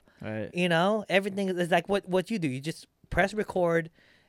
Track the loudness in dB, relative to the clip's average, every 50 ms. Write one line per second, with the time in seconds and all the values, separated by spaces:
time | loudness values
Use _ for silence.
0 | _ _ _ _ -10 -8 -6 -6 -6 -6 -4 -2 0 2 4 4 4 4 2 0
1 | -2 0 0 0 0 0 -4 -4 -2 -2 -2 -2 0 2 2 0 2 2 -2 -2
2 | -2 0 0 0 0 0 -4 -2 -2 -2 -4 -4 -6 -8 -10 -10 -14 _ _ _
3 | _ _ 0 2 2 2 0 -4 -6 -2 0 0 2 4 2 2 0 -2 _ _
4 | _ _ _ _ _